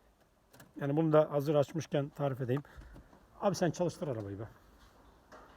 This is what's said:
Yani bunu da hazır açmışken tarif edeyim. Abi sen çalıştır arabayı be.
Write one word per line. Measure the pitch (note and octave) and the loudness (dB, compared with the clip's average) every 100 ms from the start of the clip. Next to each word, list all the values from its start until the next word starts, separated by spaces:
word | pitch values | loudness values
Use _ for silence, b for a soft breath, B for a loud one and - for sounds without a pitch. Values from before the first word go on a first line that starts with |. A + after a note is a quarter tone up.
| _ _ _ _ _ - - - | _ _ _ _ _ -20 -18 -6
Yani | C#3 D3 | -2 2
bunu | D#3+ | 4
da | D3+ D3+ | 6 6
hazır | D3 C#3 | 2 2
açmışken | D3 C3+ D#3+ - D3+ C#3+ | 2 2 -2 -4 -2 -2
tarif | - C#3+ B2+ | -2 -2 -2
edeyim. | B2 C3+ - b b b b - - - | -2 -2 -2 b b b b -20 -20 -4
Abi | G#3 | -2
sen | E3+ F3 | 2 0
çalıştır | - F3 - D#3+ | 0 -2 -4 -6
arabayı | A2+ G2+ G2 | -6 -6 -10
be. | A#2 - - - - - - - - - - | -12 -16 -20 -20 -20 -20 -20 -20 -20 -20 -20